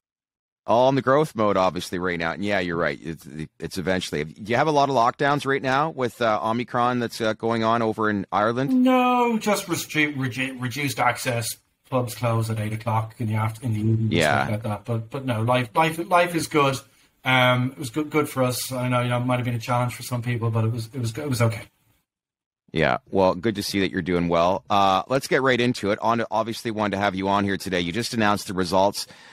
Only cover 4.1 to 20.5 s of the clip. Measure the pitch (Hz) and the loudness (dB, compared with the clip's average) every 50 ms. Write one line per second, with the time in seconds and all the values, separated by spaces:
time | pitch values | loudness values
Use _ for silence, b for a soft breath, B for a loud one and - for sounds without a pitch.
4.1 | - 73 76 80 - - 104 98 117 123 151 160 151 143 139 139 139 123 113 123 | -4 -4 -6 -6 -8 -12 -6 -2 0 2 2 4 4 4 4 4 4 4 2 2
5.1 | - - 147 139 147 143 - 135 135 139 110 131 131 139 151 165 151 139 127 113 | 2 0 0 0 0 0 0 0 -2 0 0 0 0 0 0 -2 -2 -4 -4 -4
6.1 | - - 120 110 107 92 - 110 113 120 120 - - 123 120 123 123 123 120 113 | -2 0 0 2 2 2 0 0 -2 -2 -4 -4 -2 0 0 2 0 0 -2 -4
7.1 | - - 113 110 107 - - 113 117 113 110 110 113 117 117 110 107 110 110 107 | -4 -2 -2 -2 -2 -2 -2 -2 0 0 2 2 2 2 2 0 0 0 0 0
8.1 | 104 98 104 - - 98 104 113 117 123 135 143 262 254 254 262 254 254 247 247 | 0 0 -2 0 0 2 2 2 2 0 0 0 2 4 4 4 4 4 2 2
9.1 | 247 247 240 240 226 214 - 208 202 196 - 170 170 - - - - 156 151 147 | 2 2 2 2 0 0 0 0 -2 -2 -2 -4 -4 -6 -6 -4 0 0 0 0
10.1 | 147 131 131 127 110 131 131 135 131 123 127 123 113 143 147 135 113 - 123 123 | 0 -4 -4 -4 -4 -4 -6 -6 -6 -6 -8 -6 -6 -4 -4 -4 -2 0 0 0
11.1 | 120 - - 131 120 117 110 - - - _ _ _ _ _ - 135 127 123 113 | 0 0 -2 -2 -2 -2 -4 -6 -8 -12 _ _ _ _ _ -4 -2 -2 -2 -2
12.1 | - - 123 120 113 113 110 110 113 110 107 107 110 110 - 117 110 113 113 113 | -6 -4 -2 0 0 0 0 -2 -2 -4 -4 -4 -6 -6 -4 -2 -2 -2 -2 -4
13.1 | - - 120 107 110 107 110 110 110 - - 123 110 104 107 110 113 110 113 110 | -8 -6 -4 -2 -2 0 -2 -2 -4 -4 -4 -4 -2 0 2 2 2 2 2 0
14.1 | - 85 78 76 71 69 67 71 98 110 113 110 104 101 - - 117 113 110 - | 2 2 4 4 4 2 2 0 -2 -4 -4 -6 -6 -6 -4 -6 -6 -6 -6 -6
15.1 | - 135 131 131 117 110 113 117 123 127 123 113 - 160 160 160 160 165 170 - | -10 -8 -4 -4 -2 -2 0 2 2 0 0 -2 0 0 0 0 0 -4 -4 0
16.1 | 180 175 180 175 170 160 143 - - 151 143 135 131 127 - b b b b b | 2 2 2 2 0 -4 -4 0 2 2 2 2 0 -2 -8 b b b b b
17.1 | b _ - 131 127 127 123 127 127 127 123 131 - - 156 117 - 156 151 151 | b _ -2 0 2 4 4 4 4 4 2 -2 -4 -6 -10 -6 -4 -4 -4 0
18.1 | - 151 143 143 - 131 127 123 123 - - - 131 127 123 127 127 123 123 123 | 0 0 0 0 0 0 0 0 0 -2 -6 -6 -6 -4 -2 0 0 0 0 0
19.1 | 123 120 123 127 127 123 117 123 120 113 - - 123 123 123 120 - - - - | 0 0 0 0 0 0 0 -2 -4 -4 -4 -2 0 0 0 -2 -4 -6 -8 -6
20.1 | 127 120 113 123 120 113 113 117 | -6 -4 -2 -2 -2 0 0 0